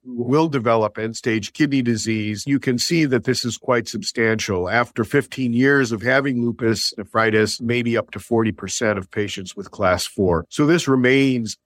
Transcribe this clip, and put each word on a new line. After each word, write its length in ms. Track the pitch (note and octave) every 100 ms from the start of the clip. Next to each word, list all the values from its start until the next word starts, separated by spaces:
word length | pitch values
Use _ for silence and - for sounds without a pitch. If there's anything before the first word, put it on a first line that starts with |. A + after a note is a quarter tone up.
| B2+
who 180 | A#2+
will 240 | A#2+ D3 D#3+
develop 500 | C#3 A2+ A2+ G#2+ -
end-stage 540 | A2 A2+ B2 A2 G2+
kidney 300 | - D3 C3+
disease, 640 | A#2+ A2 A2 A2 G#2+ G#2+ C#3+
you 100 | C#3
can 200 | C3 B2
see 260 | - E3+
that 220 | D3 B2 -
this 180 | A2+
is 140 | A#2+ -
quite 280 | - A#2+ A2
substantial. 840 | A2 - - A2+ A2 - F#2 F2+
After 340 | A#2 A#2+ -
fifteen 480 | G#2+ C#3+ - - B2
years 400 | A#2 C3+ C#3 A#2+
of 100 | A2
having 400 | A#2+ C3+ C#3 B2
lupus 520 | A#2 - A2+ G2+ - -
nephritis, 640 | G2 A2+ A2 A2 G#2+ -
maybe 380 | A#2 A#2+ A#2+ A2+
up 140 | -
to 80 | G2+
forty 340 | - A#2 A2
percent 440 | - F#2+ - A2 G2+
of 140 | F#2
patients 460 | G#2+ G2+ - F2+ -
with 140 | F#2+
class 340 | - F#2 F2+ -
four. 400 | - F#2 E2 -
So 180 | - D3
this 220 | E3+ C3+
remains 720 | C3 B2 C3+ C#3 B2 A2 -